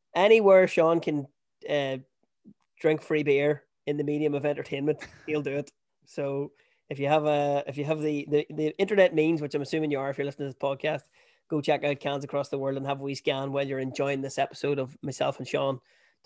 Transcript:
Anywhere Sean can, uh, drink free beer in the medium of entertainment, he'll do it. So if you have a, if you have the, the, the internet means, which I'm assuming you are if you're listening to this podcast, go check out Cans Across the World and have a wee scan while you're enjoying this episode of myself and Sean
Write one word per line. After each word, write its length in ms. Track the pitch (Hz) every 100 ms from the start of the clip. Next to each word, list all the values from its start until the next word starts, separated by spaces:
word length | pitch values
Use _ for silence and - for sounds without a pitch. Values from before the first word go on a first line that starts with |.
| _
Anywhere 540 | 165 202 226 202 190 180
Sean 320 | - 160 165
can, 260 | 160 151 139 _ _ _ -
uh, 260 | 147 135 135 139 _ _ _ - - _ _
drink 220 | 156 156
free 220 | - 156
beer 400 | 147 139 147 147 - _ -
in 100 | 147
the 80 |
medium 300 | 147 147 151
of 100 | 143
entertainment, 540 | 147 135 120 139 147 151 - - -
he'll 140 | 151
do 160 | 139 143
it. 160 | 139 _ _ _
So 480 | _ - 139 139 147 - _ _ -
if 80 | 139
you 100 | 139
have 160 | 151
a, 400 | 151 147 143 143 147
if 120 | 139
you 80 | 147
have 160 | 156
the, 240 | 151 147 143
the, 160 | 147 -
the 280 | 151 156 -
internet 360 | 196 202 185
means, 260 | 160 156 165
which 140 | 147
I'm 80 | 147
assuming 280 | 139 160 156
you 100 | 139
are 100 | 139
if 80 | 139
you're 80 | 139
listening 240 | 139 139
to 40 |
this 80 | 131
podcast, 420 | 139 139 156 151 - _ _ _ _
go 120 | 156
check 240 | 143 143
out 160 | 143 139
Cans 240 | 143 139
Across 240 | 139 143 143
the 80 | 139
World 220 | 135 135
and 80 | 135
have 140 | 139
a 20 |
wee 120 | 139
scan 380 | 135 - 135 135
while 140 | 139 139
you're 120 | 135
enjoying 440 | 131 123 139 135
this 160 | 135 -
episode 400 | 135 - 143 139
of 180 | 131 -
myself 360 | 147 - 139 -
and 80 | 131
Sean 340 | 143 139 131 - _ _ _